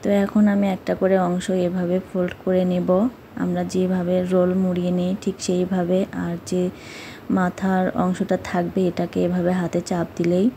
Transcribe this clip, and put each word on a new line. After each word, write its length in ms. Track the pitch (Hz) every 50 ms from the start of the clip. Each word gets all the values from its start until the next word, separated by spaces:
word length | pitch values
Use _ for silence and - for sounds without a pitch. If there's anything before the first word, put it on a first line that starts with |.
তো 80 | - 202 202 202 196
এখন 200 | 196 - 214 214 208 202
আমি 120 | 202 202 196 190
একটা 160 | 185 - - 180 180
করে 160 | 196 185 190 190 180 175
অংশ 180 | 180 180 185 - 185 185 180
এভাবে 300 | 175 180 185 180 175 180 185 185 -
fold 240 | - 190 180 180 - - -
করে 180 | - 185 185 180 180 180
নেব, 160 | 180 175 175 180 185 214 262 - - - - - - 175
আমরা 200 | 180 175 175 180 175 -
যেভাবে 420 | 185 185 185 185 185 180 175 180 185 180 180 185
roll 180 | 185 180 180 185 190 190
মুড়িয়ে 300 | 180 180 180 180 180 180 180
নিই 140 | 180 180 185 196 -
ঠিক 140 | - 190 - -
সেইভাবে। 520 | - 185 180 180 180 190 185 180 170 185 185 196 - - 180 175
আর 120 | 175 170 170 - -
যে 120 | - 180 180 180 - - - - - - - - - - - - -
মাথার 480 | 190 185 180 185 - 190 190 190 185 185 185 - - 185
অংশটা 320 | 185 185 - 190 190 185 180 185 -
থাকবে 300 | - 180 175 175 175 196 190 175
এটাকে 280 | 170 - 175 170 - 185 180
এভাবে 260 | 175 180 180 170 175 185 185
হাতে 200 | 175 165 - 175 175 -
চাপ 180 | 190 175 170 170 -
দিলেই 300 | - 175 170 175 180 196 247 247